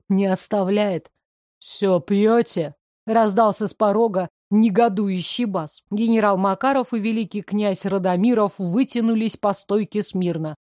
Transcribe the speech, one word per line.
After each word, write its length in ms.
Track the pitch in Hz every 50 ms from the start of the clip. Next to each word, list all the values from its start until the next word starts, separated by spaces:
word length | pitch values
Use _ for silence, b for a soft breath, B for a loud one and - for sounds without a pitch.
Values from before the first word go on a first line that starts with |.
| _ -
не 160 | 196 190 196
оставляет. 840 | 190 185 - - - 220 202 185 185 208 208 208 202 180 156 - - _ _ _ _ _ _ _ _ _ _
"Все 400 | - - - - 202 196 185 170
пьете?" — 760 | - - 202 196 208 214 226 240 233 - - 180 160 147 - _ _ _ _ _ _
раздался 640 | 220 220 226 220 214 190 226 226 208 190 - 214
с 60 | 190 -
порога 560 | - 220 202 202 214 233 226 196 190 180 - - _ _ _
негодующий 920 | 202 214 220 233 180 226 233 233 190 208 208 196 185 185 165 - - - 240
бас. 380 | 208 180 175 156 147 - - _ _
Генерал 460 | 202 208 233 226 226 220 214 208 196
Макаров 560 | 185 196 196 190 190 - 269 269 262 240 - 247
и 60 | 220
великий 420 | 196 226 220 226 220 - - 208
князь 440 | - - 202 208 208 202 190 - -
Радомиров 680 | 196 196 196 180 190 180 175 202 247 247 220 208 190 -
вытянулись 800 | - 190 175 175 247 269 - - 240 226 226 226 220 226 220 -
по 160 | - - 202 190
стойке 500 | - - - 202 220 202 - - 208 202
смирно. 520 | - - 185 180 175 165 160 160 156 151 - _